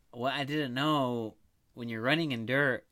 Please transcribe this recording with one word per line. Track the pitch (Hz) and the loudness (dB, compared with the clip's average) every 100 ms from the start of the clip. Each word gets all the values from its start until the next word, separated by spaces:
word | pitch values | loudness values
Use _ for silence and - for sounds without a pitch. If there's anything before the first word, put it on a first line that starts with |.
| _ | _
what | 120 127 | -4 -2
I | 135 | -2
didn't | 135 151 139 | -2 -2 -2
know, | 123 151 151 127 120 110 - _ _ _ | 0 2 4 2 0 -4 -8 _ _ _
when | - 117 | -10 -6
you're | 113 | -2
running | 120 156 160 | 0 2 0
in | 120 113 | -2 0
dirt, | 135 143 120 - | 2 2 0 -6